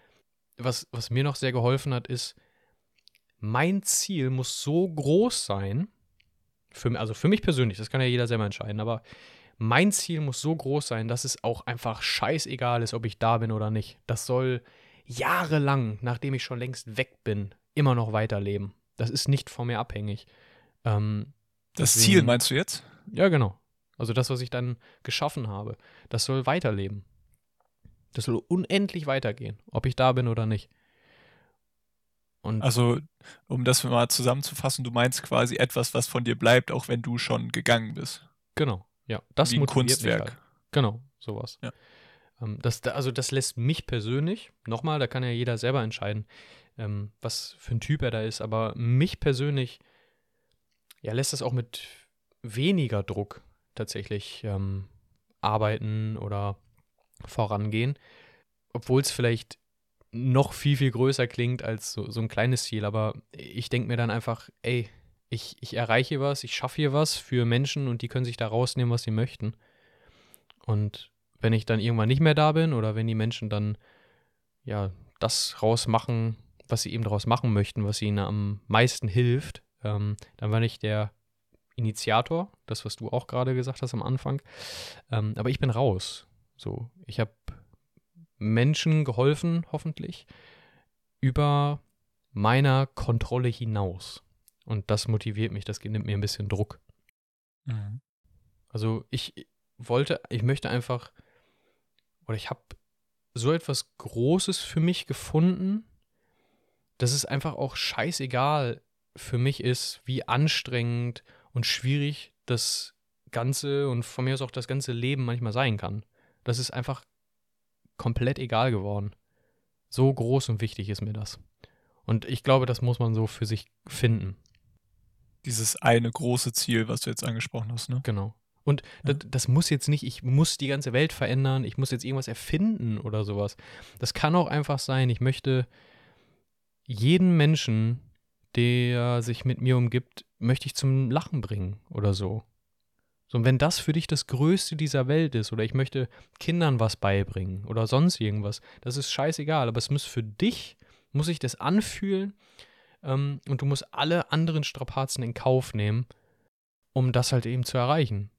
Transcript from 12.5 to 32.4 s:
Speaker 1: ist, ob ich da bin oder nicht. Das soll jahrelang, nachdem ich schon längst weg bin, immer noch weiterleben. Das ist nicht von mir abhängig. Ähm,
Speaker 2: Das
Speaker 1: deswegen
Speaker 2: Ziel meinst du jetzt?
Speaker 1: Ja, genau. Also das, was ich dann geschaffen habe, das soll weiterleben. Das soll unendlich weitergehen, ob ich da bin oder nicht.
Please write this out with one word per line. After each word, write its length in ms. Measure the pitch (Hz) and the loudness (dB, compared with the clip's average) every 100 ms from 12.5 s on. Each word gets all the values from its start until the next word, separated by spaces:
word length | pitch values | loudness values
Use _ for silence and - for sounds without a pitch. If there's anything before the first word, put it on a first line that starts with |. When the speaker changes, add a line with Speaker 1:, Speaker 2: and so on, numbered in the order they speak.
| 131 123 120 | -2 0 0
Speaker 1:
ist, 120 | 117 | 0
ob 100 | 117 | -2
ich 140 | 113 - | -4 0
da 180 | 113 117 | 2 2
bin 160 | 113 | 2
oder 180 | 110 107 | -2 0
nicht. 280 | 110 - - - | -2 -4 -10 -6
Das 180 | 113 | -4
soll 380 | - 127 131 123 - - - _ | 0 0 0 -2 -6 -20 -20 _
jahrelang, 920 | - 120 - 175 170 156 139 139 117 104 | -12 -4 0 0 2 2 4 2 0 -4
nachdem 320 | 123 120 139 | -4 -4 -4
ich 100 | 135 | -4
schon 160 | - 123 | -4 -6
längst 380 | 127 123 - 110 | -8 -10 -10 -6
weg 260 | 131 _ | -6 _
bin, 320 | - 104 98 - _ | -4 -2 -4 -10 _
immer 200 | - 143 | 2 4
noch 200 | 120 113 | 4 2
weiterleben. 580 | 107 110 104 101 101 98 - _ - | 0 0 0 -2 -4 -6 -12 _ -6
Das 140 | 113 | -4
ist 180 | 127 - | -2 2
nicht 220 | 139 - | 0 0
von 160 | - 120 | -8 -4
mir 120 | 113 | -4
abhängig. 480 | 120 107 104 98 - _ _ _ _ _ 117 | -4 -6 -6 -6 -10 _ _ _ _ _ 0
Ähm, 480 | 104 107 104 - - _ _ _ - | 2 2 -2 -6 -14 _ _ _ 0
Speaker 2:
Das 160 | 147 | 4
Speaker 1:
deswegen 120 | - 196 | 6 8
Speaker 2:
Ziel 80 | 190 | 8
meinst 280 | 147 147 - | 8 4 4
du 40 | |
jetzt? 280 | 127 - - - - - | 0 -2 -6 -12 -20 -8
Speaker 1:
Ja, 160 | 214 190 | 2 6
genau. 320 | 156 107 - _ _ _ - | 6 4 0 _ _ _ -8
Also 160 | 113 | -2
das, 160 | 117 127 | 0 0
was 100 | 127 | -2
ich 80 | 123 | -4
dann 300 | 123 123 120 _ _ | -4 -4 -6 _ _
geschaffen 460 | - - 147 - 110 | -6 -2 -2 -4 -6
habe, 280 | 98 107 113 - - - | -6 -8 -12 -16 -20 -6
das 160 | 117 | -4
soll 220 | - 135 127 | 0 0 2
weiterleben. 580 | 165 139 101 98 101 - _ _ _ _ _ _ _ - _ _ | 2 0 -2 -4 -8 -14 _ _ _ _ _ _ _ -20 _ _
Das 100 | - | -6
soll 180 | 117 113 - | -2 -2 0
unendlich 580 | 180 - 196 202 175 151 | -2 0 0 0 -4 -2
weitergehen, 520 | 135 117 104 110 104 - | -2 -2 -6 -10 -12 -6
ob 140 | 117 | -2
ich 120 | 135 - | -2 2
da 160 | 127 | 4
bin 160 | 127 123 | 4 0
oder 180 | 113 110 | 0 0
nicht. 240 | 107 - _ _ _ _ _ _ _ _ _ _ _ _ _ _ _ _ _ | -2 -6 _ _ _ _ _ _ _ _ _ _ _ _ _ _ _ _ _